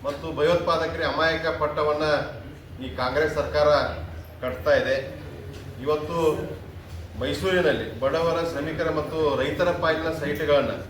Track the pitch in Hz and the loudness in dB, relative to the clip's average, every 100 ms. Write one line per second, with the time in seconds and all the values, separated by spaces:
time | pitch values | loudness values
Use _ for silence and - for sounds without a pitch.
0 | 139 143 160 156 151 175 175 165 160 160 | -4 -4 -6 2 4 4 4 2 0 0
1 | 156 147 160 160 165 156 151 156 151 151 | -2 2 2 2 0 0 0 0 2 2
2 | 156 143 135 - - - - - 131 127 | 2 2 0 -8 -12 -16 -16 -10 -8 -2
3 | 127 131 156 151 139 147 147 143 127 - | 0 2 2 0 0 4 6 6 4 -4
4 | - - - - 127 127 151 139 127 135 | -8 -10 -14 -8 -6 -4 4 4 4 -2
5 | 135 - - - - - - - 135 151 | -2 -10 -12 -12 -12 -12 -12 -8 0 0
6 | 151 170 160 156 151 - - - - - | 0 0 2 2 -4 -8 -12 -14 -14 -14
7 | - - 127 147 190 185 160 123 104 113 | -12 -6 -4 -2 2 4 4 2 -2 -2
8 | 131 156 165 165 165 139 151 160 160 156 | 0 2 2 2 0 -2 -4 -2 0 0
9 | 143 160 156 131 139 147 131 - 165 156 | -2 0 2 2 0 2 2 2 2 0
10 | 160 160 143 143 151 143 123 104 - | 0 -2 -4 -2 2 4 2 -4 -8